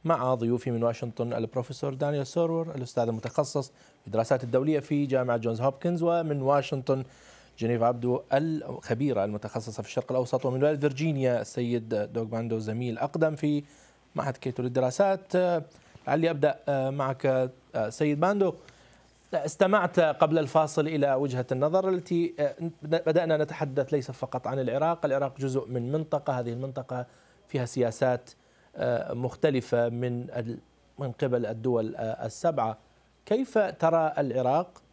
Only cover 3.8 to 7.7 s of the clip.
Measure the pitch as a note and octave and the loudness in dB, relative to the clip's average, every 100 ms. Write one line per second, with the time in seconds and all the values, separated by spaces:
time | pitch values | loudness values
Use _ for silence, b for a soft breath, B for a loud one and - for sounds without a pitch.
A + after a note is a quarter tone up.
3.8 | b b - A2 A2+ C3 B2 B2+ C#3+ D3+ | b b -4 -2 2 0 2 2 2 -2
4.8 | C#3+ D3 C#3+ C3 B2 A#2+ A2+ A2+ C3 C3+ | 0 -2 2 0 2 0 0 0 0 0
5.8 | E3+ F3 E3+ E3+ D#3+ C#3+ C3 C#3+ C3 C#3 | -2 0 2 0 0 0 2 2 2 -4
6.8 | B2+ C3+ B2+ B B B B - A2+ | 0 -2 -2 B B B B -4 0